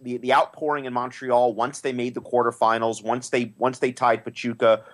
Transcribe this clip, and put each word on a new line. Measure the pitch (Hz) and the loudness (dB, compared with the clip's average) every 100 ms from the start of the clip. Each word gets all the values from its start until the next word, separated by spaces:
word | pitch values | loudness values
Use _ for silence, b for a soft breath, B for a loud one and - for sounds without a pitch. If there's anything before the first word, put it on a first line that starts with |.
the, | 127 123 | -10 -6
the | 123 | 2
outpouring | 135 165 - 151 147 131 | 2 2 -2 -4 -2 -4
in | |
Montreal, | 123 127 123 127 120 123 | -4 -6 -6 0 2 2
once | 110 120 143 | 2 -4 -4
they | 139 | -6
made | 123 123 | -4 -4
the | 120 | -6
quarterfinals, | - 123 120 117 110 113 113 107 | -2 0 0 2 2 2 0 -2
once | 107 120 123 | -4 -4 -2
they, | 127 117 - | -2 -2 -2
once | 127 127 | -2 0
they | 131 | -2
tied | 123 127 117 | 0 0 0
Pachuca, | 117 - 120 117 117 110 B | -2 -8 -6 2 4 4 B